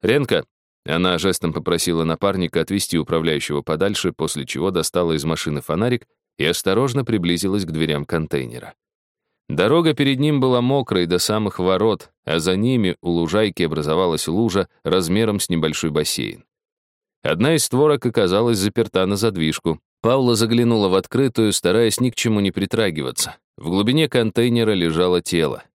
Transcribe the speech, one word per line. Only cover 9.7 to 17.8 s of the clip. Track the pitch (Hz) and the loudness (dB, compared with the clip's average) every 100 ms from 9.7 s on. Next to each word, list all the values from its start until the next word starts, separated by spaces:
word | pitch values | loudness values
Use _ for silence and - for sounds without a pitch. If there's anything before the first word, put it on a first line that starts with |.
| 156 165 | 4 2
перед | 147 139 135 | 2 0 2
ним | 147 147 | 0 2
была | 127 123 | 2 2
мокрой | 123 139 127 95 87 | 2 0 0 0 2
до | 90 | 0
самых | - 107 104 - | 0 0 -2 -2
ворот, | 90 95 110 98 - _ | 0 2 2 0 -6 _
а | - 80 | -4 -2
за | 82 92 | 0 0
ними | 117 127 95 - | 0 2 0 -2
у | 87 | -2
лужайки | 85 82 95 107 - | 0 0 2 0 0
образовалась | 85 76 73 78 92 78 - | -2 -2 -2 0 0 0 -2
лужа | 87 117 92 90 _ | -2 0 0 -4 _
размером | 80 90 82 95 110 101 | 0 0 2 0 0 -2
с | - | -2
небольшой | 85 78 78 82 | -2 -2 -2 -2
бассейн. | 76 78 - 52 50 _ _ _ _ _ _ _ _ | -2 -2 -4 -6 -10 _ _ _ _ _ _ _ _
Одна | - 82 123 | -4 0 2
из | 160 | 2
створок | - 127 | 0 2